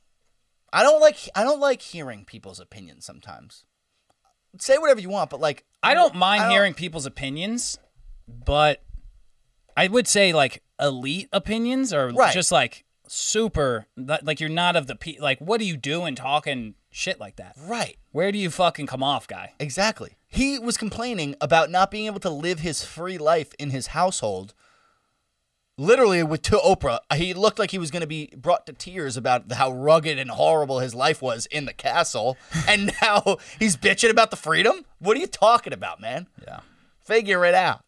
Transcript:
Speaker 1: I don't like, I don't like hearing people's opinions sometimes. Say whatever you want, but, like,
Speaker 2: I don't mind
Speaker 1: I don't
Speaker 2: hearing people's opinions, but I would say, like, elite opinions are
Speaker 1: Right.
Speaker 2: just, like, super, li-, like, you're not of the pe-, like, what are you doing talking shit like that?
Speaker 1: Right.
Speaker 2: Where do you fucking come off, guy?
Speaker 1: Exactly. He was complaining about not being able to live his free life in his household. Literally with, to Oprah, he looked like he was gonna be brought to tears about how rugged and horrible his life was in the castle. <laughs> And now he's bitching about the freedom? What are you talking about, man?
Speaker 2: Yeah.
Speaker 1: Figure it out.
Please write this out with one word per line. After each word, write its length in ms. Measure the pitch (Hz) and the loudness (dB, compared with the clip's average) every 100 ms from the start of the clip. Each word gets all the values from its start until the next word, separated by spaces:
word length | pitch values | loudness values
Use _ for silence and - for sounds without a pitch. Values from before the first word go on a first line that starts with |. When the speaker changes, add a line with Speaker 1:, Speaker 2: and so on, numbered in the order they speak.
| _ _ _ _ _ _ _ | _ _ _ _ _ _ _
Speaker 1:
I 100 | 170 | 4
don't 180 | 262 302 | 6 8
like, 160 | 302 - - | 6 4 -4
I 100 | 196 | -2
don't 160 | 240 294 | 0 2
like 200 | 285 247 | 0 0
hearing 440 | - 170 135 104 | -6 -12 -12 -14
people's 360 | 98 113 95 92 | -18 -20 -18 -20
opinions 440 | - 107 85 64 - | -20 -20 -20 -20 -20
sometimes. 580 | - - 62 73 - _ _ _ _ _ _ _ _ _ 185 | -20 -20 -20 -20 -20 _ _ _ _ _ _ _ _ _ -4
Say 180 | - 277 | 2 4
whatever 220 | 302 226 | 4 2
you 80 | 185 | 0
want, 220 | 196 156 | -4 -4
but, 100 | 135 | -2
like, 240 | 156 - - _ | -2 -2 -10 _
Speaker 2:
I 120 | - | 2
don't 200 | 320 330 | 6 4
mind 280 | 180 185 208 | 4 2 2
Speaker 1:
I 20 | 220 | 4
don't 60 | |
Speaker 2:
hearing 220 | 202 196 | 4 2
people's 320 | 147 175 160 135 | 0 -10 -8 -10
opinions, 720 | - 135 151 196 240 - - _ _ - - - | -10 -8 -6 -6 -6 -8 -12 _ _ -20 -20 -20
but 540 | 120 - 143 151 139 - - - - _ _ _ _ _ - | -8 0 4 4 2 -6 -18 -18 -20 _ _ _ _ _ 0
I 120 | 185 | 2
would 180 | 240 190 | 2 2
say, 240 | 208 190 | 4 4
like, 300 | 160 131 - _ - | 4 2 0 _ -4
elite 480 | 143 127 131 175 - | -2 -2 -6 -8 -4
opinions 600 | 190 190 226 233 262 262 | -4 -2 -4 -2 -2 -2
are 160 | 151 127 | -2 0
Speaker 1:
Right. 240 | 120 208 | 2 2
Speaker 2:
just, 160 | 180 - | 2 2
like, 320 | 160 120 - _ _ - | 2 0 -4 _ _ -16
super, 800 | - - 214 226 160 135 113 - - | -8 -4 -2 0 0 -2 -2 -8 -12
li-, 220 | 131 156 | -6 -4
like, 160 | 143 147 | -4 -6
you're 80 | 160 | -4
not 280 | 165 175 170 | -2 0 0
of 100 | 127 | -2
the 80 | 117 | -8
pe-, 220 | 170 139 | -14 -6
like, 180 | 147 135 | -4 -2
what 200 | 160 226 | -2 -2
are 40 | |
you 120 | 208 147 | -2 -6
doing 380 | 139 165 170 | -4 -4 -4
talking 600 | 127 135 147 147 127 110 - _ | -6 -2 -2 -2 -8 -10 -16 _
shit 280 | - - - | -8 -8 -8
like 160 | 101 - | -12 -18
that? 180 | 92 - | -20 -16
Speaker 1:
Right. 360 | 165 233 160 - _ | -8 -6 -6 -10 _
Speaker 2:
Where 180 | 143 196 | -2 -2
do 60 | 208 | 0
you 120 | 180 | -2
fucking 360 | 160 175 160 139 | 0 0 0 -8
come 160 | 127 | -4
off, 240 | 135 135 - | -2 -2 -6
guy? 260 | 95 - - | -16 -14 -10
Speaker 1:
Exactly. 560 | 147 180 214 - - _ _ | -8 -2 -2 -4 -12 _ _
He 300 | - 269 277 | -2 -2 -2
was 180 | 233 - | -4 -4
complaining 580 | 220 - 247 208 143 139 | -6 -6 -6 -6 -6 -6
about 300 | 147 165 156 | 2 2 4
not 200 | 180 190 | 2 0
being 160 | 214 214 | -2 -8
able 140 | 196 | -6
to 100 | 185 | -6
live 300 | 147 170 170 | -4 -4 -4
his 240 | 165 143 | -6 -6
free 340 | - 156 180 180 | -10 -12 -10 -2
life 360 | 151 165 143 - | 2 2 0 -8
in 100 | 143 | -8
his 180 | 131 - | -8 -6
household. 680 | 156 185 - 110 92 101 _ _ _ _ _ _ _ _ _ _ _ _ - | -2 -2 -2 -4 -6 -10 _ _ _ _ _ _ _ _ _ _ _ _ -2
Literally 460 | 160 254 226 175 | 4 6 6 4
with, 200 | 156 156 | 0 -2
to 140 | - 208 | 0 4
Oprah, 420 | 165 185 139 117 - 147 | 4 4 0 -4 -2 -4
he 180 | 185 | -4
looked 240 | 180 214 214 | 0 0 0
like 140 | 202 | -4
he 60 | 190 | -4
was 120 | 160 | -6
gonna 160 | 170 156 | -8 -8
be 240 | 156 151 - | -10 -12 -6
brought 280 | 160 175 - | -2 -2 -4
to 60 | |
tears 440 | 135 180 185 139 120 | -18 -14 -8 -8 -4
about 340 | 127 123 104 | 0 0 -2
how 220 | 113 135 | -2 -2
rugged 480 | 127 143 165 156 135 | 0 4 4 4 -4
and 100 | 131 | -4
horrible 480 | 113 156 160 139 131 | 0 2 4 2 -2
his 160 | 127 | -4
life 260 | 117 143 156 | 0 0 0
was 260 | 135 113 - | -2 -4 -6
in 180 | 151 | -8
the 80 | 131 | -8
castle. 640 | - - 127 - - 117 131 - | -6 -2 0 0 -2 -4 -6 -6
<laughs> 160 | 160 180 | -4 2
And 240 | 208 208 - | 2 0 0
now 360 | 226 208 196 185 - - | 2 2 2 -2 -4 -2
he's 180 | 220 160 | -2 2
bitching 340 | 202 190 226 | 0 2 4
about 200 | 226 220 | 6 4
the 60 | - | 2
freedom? 480 | 156 160 208 370 - - | -2 2 2 2 -4 -4
What 160 | 180 247 | 0 0
are 40 | |
you 60 | 370 | -2
talking 460 | - 214 233 - | 2 4 4 2
about, 280 | 104 92 82 | -10 -10 -10
man? 280 | 110 139 180 _ - | -10 -10 -12 _ -20
Speaker 2:
Yeah. 140 | - - _ _ _ | -20 -20 _ _ _
Speaker 1:
Figure 440 | - 226 202 180 | 0 0 2 2
it 100 | 175 185 | 4 4
out. 240 | 170 110 | 2 -2